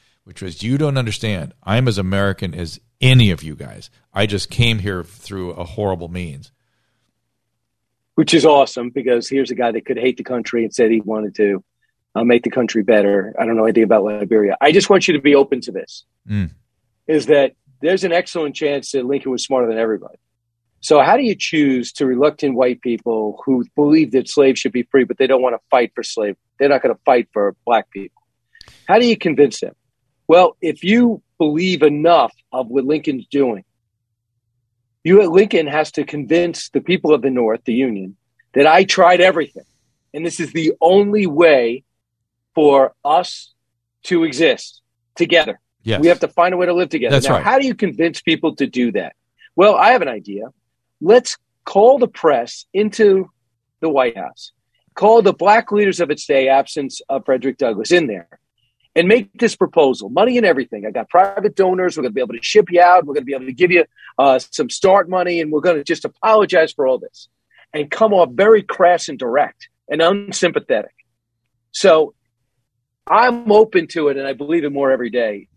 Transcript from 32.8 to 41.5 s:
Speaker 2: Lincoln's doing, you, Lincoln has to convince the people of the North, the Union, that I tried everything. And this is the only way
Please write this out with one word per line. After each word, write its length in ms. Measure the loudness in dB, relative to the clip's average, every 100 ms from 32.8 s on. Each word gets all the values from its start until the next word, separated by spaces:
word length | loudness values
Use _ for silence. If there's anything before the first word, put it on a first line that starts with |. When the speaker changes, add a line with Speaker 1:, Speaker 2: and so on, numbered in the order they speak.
| -2
Speaker 2:
Lincoln's 400 | -4 -4 -8 -6
doing, 360 | -4 -2 -4 -12 _ _ _ _ _ _ _ _ _ _ _ _ _ 4
you, 160 | 4 6
Lincoln 380 | 2 2 0 -2
has 240 | -4 -4
to 120 | -6 -8
convince 640 | -8 -2 -2 -2 -6 -6
the 100 | -6
people 340 | -2 -2 2
of 80 | 2
the 80 | 2
North, 320 | 0 -2 -2 -2
the 80 |
Union, 420 | -2 -2 -4 -10 -16 _ _ _
that 140 | 2 4
I 160 | 4 4
tried 340 | 4 4 6
everything. 460 | 4 2 -4 -10 -20 _ _ _ _
And 120 | -10 -8
this 140 | -8
is 140 | -8
the 200 | -4 -4 0
only 480 | 2 4 2 0 -2
way 560 | 2 4